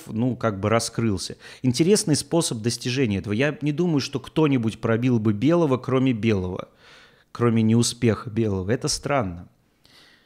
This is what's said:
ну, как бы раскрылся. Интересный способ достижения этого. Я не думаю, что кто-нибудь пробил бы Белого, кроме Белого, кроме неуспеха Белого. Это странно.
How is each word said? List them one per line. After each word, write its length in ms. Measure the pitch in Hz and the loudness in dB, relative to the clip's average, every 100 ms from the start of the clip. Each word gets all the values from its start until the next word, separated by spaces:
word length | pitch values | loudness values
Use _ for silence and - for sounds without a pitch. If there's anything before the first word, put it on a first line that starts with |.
| - | -6
ну, 280 | 113 127 113 | -2 -2 0
как 240 | 113 98 | -2 -2
бы 80 | 104 | 2
раскрылся. 680 | 117 - - 113 95 - - - - | 2 0 -2 -2 -2 -6 -12 -18 -4
Интересный 540 | 127 123 165 208 - 139 | -2 2 4 4 2 -2
способ 420 | - 165 - 120 | 0 -2 0 -2
достижения 600 | 113 - 127 131 123 98 | -4 -4 -4 -2 0 -2
этого. 140 | 87 | -2
Я 240 | 107 147 139 | -2 -2 -2
не 100 | 147 | -4
думаю, 280 | 147 180 147 | -2 0 0
что 200 | - 123 | -2 -8
кто-нибудь 600 | - - 156 131 113 - | -6 0 2 2 0 -2
пробил 380 | 113 113 127 120 | -2 0 2 2
бы 140 | 110 | 2
Белого, 460 | 104 135 175 156 123 | 2 2 2 2 0
кроме 340 | - 131 131 | 0 0 2
Белого, 560 | 113 110 101 90 92 - _ - - - _ _ | 0 0 0 -2 -6 -10 _ -20 -20 -20 _ _
кроме 300 | - 117 113 | -2 2 4
неуспеха 680 | 110 117 120 - 117 101 - | 4 4 2 0 0 0 -4
Белого. 400 | 110 110 95 92 | -2 -2 -2 -2
Это 180 | 135 151 | -2 -2
странно. 600 | - 139 143 95 85 - _ _ _ _ - - _ | -6 -2 -2 -2 -6 -14 _ _ _ _ -20 -20 _